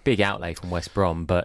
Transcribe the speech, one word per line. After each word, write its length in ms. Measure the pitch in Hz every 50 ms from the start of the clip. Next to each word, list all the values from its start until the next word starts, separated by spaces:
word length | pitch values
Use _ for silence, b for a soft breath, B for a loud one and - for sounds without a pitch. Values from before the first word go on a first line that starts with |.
big 180 | - 139 120 95
outlay 320 | 101 101 101 - 87 85 80
from 160 | - - 87
West 240 | 90 85 - - -
Brom, 320 | 101 95 87 82 85 82
but 180 | 78 90 87